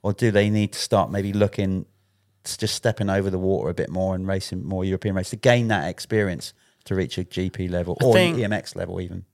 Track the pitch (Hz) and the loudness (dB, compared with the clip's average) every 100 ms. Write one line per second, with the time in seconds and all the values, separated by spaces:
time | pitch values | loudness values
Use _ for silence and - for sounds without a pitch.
0 | 101 101 120 104 104 107 104 - - 107 | -2 2 4 6 4 4 2 -2 2 2
1 | - 101 98 101 104 - 95 95 - _ | 2 0 -2 2 2 2 -2 -2 -6 _
2 | _ _ _ _ - - 107 - 117 - | _ _ _ _ -12 -4 -4 0 -2 0
3 | 101 98 98 92 95 98 76 87 - 90 | 0 0 0 0 0 0 -2 -4 -4 -2
4 | 95 92 95 95 - 92 76 95 95 92 | -2 -2 -2 -4 -4 -8 -4 -4 -2 -2
5 | 107 95 87 110 127 120 113 104 80 85 | 0 -2 -4 0 4 4 2 0 -2 -8
6 | - 110 101 85 - _ _ _ - 95 | -2 0 0 -4 -10 _ _ _ -6 -4
7 | 85 - 90 - 92 - 90 87 87 85 | -2 -4 -8 -4 -6 -4 -4 -2 -4 2
8 | 127 185 180 156 107 104 - - 90 90 | 6 6 6 2 -2 -4 -6 -10 -8 -8
9 | 90 92 90 | -8 -10 -14